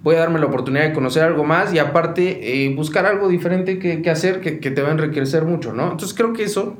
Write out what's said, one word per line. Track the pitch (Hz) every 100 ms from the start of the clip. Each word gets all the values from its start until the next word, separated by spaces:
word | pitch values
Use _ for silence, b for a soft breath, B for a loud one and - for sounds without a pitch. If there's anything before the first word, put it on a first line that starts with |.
voy | 151
a | 165
darme | 165 165
la | 143
oportunidad | 127 131 135 156
de |
conocer | 156 131 156
algo | 160 151
más", | 147 165 196
y | 165
aparte, | 143 165 165 - 180 - 107 135
eh, | 139
buscar | 139 151 202 185
algo | 202 196
diferente | 175 175 185 185 185
que, | 180 156
que | 165
hacer | 156 185 185
que, | 165 151
que | 135
te | 139
va | 139
a |
enriquecer | 156 156 147 135 160
mucho, | 160 170 120
¿no? | 110 165
Entonces | 160 190 -
creo | 233
que | 226
eso | 208 196 202